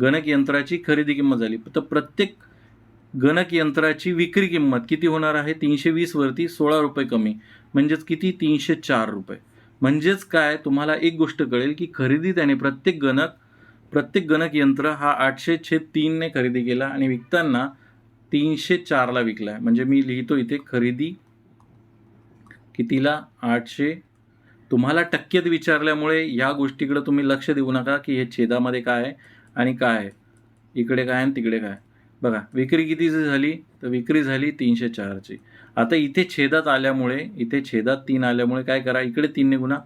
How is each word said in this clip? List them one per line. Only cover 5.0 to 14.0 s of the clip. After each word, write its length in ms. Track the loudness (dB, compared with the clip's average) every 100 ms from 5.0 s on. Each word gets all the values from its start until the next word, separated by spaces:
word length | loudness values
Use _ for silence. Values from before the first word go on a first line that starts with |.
| 2
होणार 280 | 2 0
आहे? 180 | 0 -2
तीनशे 380 | -2 0 2 2
वीस 260 | 0 0 0
वरती 320 | 0 0 -6
सोळा 320 | 0 2 2
रुपये 240 | 0 -2
कमी, 300 | -2 0 0 -4 -12 -20 -2
म्हणजेच 300 | 0 2 0
किती? 260 | -2 -2 -2
तीनशे 440 | 0 0 2 0
चार 340 | -2 0 -2 -2
रुपये. 300 | -6 -10 -16 -18 _ _ _
म्हणजेच 440 | 2 2 2 0
काय, 320 | 0 2 2 0
तुम्हाला 380 | -2 -2 0
एक 200 | 0 0
गोष्ट 280 | 2 0 0
कळेल 320 | -2 0 -2 -4
की 80 | -8
खरेदी 380 | -2 2 2 2
त्याने 220 | 2 2
प्रत्येक 480 | 2 0 0 -2 0
गणक, 260 | 0 0 -2 -6 _ _ -20 _ _
प्रत्येक 340 | -2